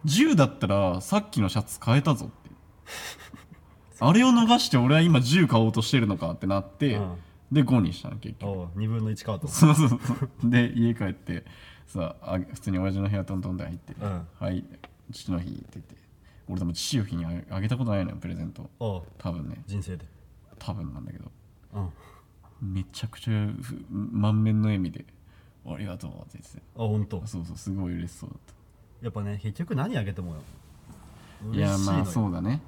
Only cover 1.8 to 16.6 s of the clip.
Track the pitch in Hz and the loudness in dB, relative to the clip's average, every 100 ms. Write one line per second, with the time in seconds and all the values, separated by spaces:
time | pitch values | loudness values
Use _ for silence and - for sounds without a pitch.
1.8 | - 127 143 131 - - - - - - | 2 2 4 0 -2 -14 -20 -20 -20 -20
2.8 | - - - - - - - - - - | -16 -14 -14 -16 -20 -20 -20 -20 -20 -20
3.8 | - - 120 190 254 233 226 240 - 131 | -20 0 4 6 8 6 6 4 6 4
4.8 | 123 151 170 147 120 170 170 117 113 110 | 6 6 8 6 6 4 6 6 4 2
5.8 | 107 135 110 90 85 82 95 98 95 - | 2 2 2 0 -4 -4 0 -2 -2 -2
6.8 | 143 104 98 87 - - _ 143 127 127 | 0 0 -2 -6 -14 -20 _ 2 4 4
7.8 | 87 90 - 107 113 110 101 95 87 92 | 4 -2 -10 -10 -12 -10 -8 -6 -8 -6
8.8 | 107 113 110 107 - 98 147 - 160 147 | -2 -2 -2 -4 -6 -6 -4 6 8 8
9.8 | 143 110 - - 135 - 117 123 120 123 | 6 2 -2 -4 -4 0 4 4 4 2
10.8 | 117 110 98 90 - 87 - - - - | 2 2 -2 -6 -8 -10 -10 -20 -20 -20
11.8 | - 95 82 - - 92 90 - - 92 | -12 -6 -6 -8 -6 -6 -6 -8 -4 -2
12.8 | 95 95 98 101 92 95 92 90 85 85 | -2 -2 -2 -2 -4 -6 -4 -6 -8 -10
13.8 | - - 101 92 85 - 98 92 - - | -14 -8 -6 -6 -10 -8 -6 -4 -6 -18
14.8 | - _ - - - 87 87 50 - - | -20 _ -18 -14 -6 -6 -6 -10 -14 -18
15.8 | - - _ _ - - - 92 | -18 -20 _ _ -20 -20 -8 -4